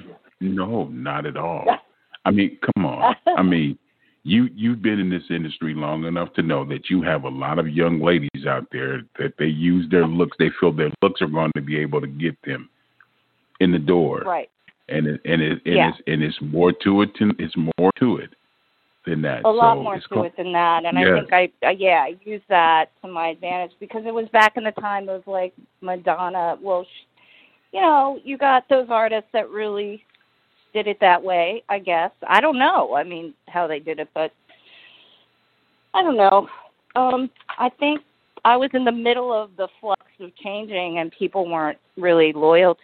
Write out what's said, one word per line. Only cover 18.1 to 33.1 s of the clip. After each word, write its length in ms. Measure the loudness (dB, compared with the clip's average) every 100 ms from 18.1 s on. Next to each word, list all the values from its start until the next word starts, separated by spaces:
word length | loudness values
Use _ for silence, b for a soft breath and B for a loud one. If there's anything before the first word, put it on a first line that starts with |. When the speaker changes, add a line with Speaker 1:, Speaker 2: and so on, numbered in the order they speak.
| 0
Speaker 1:
it 140 | -6 _ _ _ _ _ _ _ -6
than 160 | -2
that. 220 | -2 0
Speaker 2:
A 40 | 0
lot 280 | 4 4 2
Speaker 1:
So 60 |
Speaker 2:
more 100 | -2
Speaker 1:
it's 140 | -8 -4
Speaker 2:
to 60 |
Speaker 1:
co- 80 | -4
Speaker 2:
it 120 | -4 -6
than 160 | -4
that. 320 | 0 2 0
And 140 | 0 2
Speaker 1:
Yes. 80 | 2
Speaker 2:
I 80 | 2
think 320 | 2 2 2 0
I, 40 | -2
uh, 20 | 2
yeah, 260 | 2 2
I 120 | 0 -6
used 180 | -12 -12 0
that 380 | 4 4 4 0 _
to 60 | -12
my 200 | -6 -6
advantage 420 | -6 -8 -6 -8 _
because 240 | -12 -10
it 80 | -8
was 140 | -6 0
back 240 | 4 4 2
in 80 |
the 80 | -6
time 360 | -6 -6 -6 -6
of, 160 | -10 -6
like, 260 | -6 -6 -8 _ _
Madonna. 760 | -8 -4 -2 -2 -2 -2 -4 -4
Well, 220 | -4 -4
sh-, 240 | -4 -16 -20 _ b b b b _
you 80 | 0
know, 380 | 4 4 2 -2
you 120 | -8 -2
got 320 | 2 2 4
those 200 | 2 2
artists 400 | 0 0 -2 -2
that 160 | -4 -4
really 540 | -6 -6 -6 -8 -10 _ _ _ _ _ _ _ -4
did 100 | -4
it 120 | 4
that 220 | 4 4
way, 400 | 2 0 0 -4 -6
I 80 | -6
guess. 320 | -2 0 -2 -4 0
I 120 | 2
don't 160 | 4 2
know, 360 | 2 2 0
I 80 | -2
mean, 300 | -2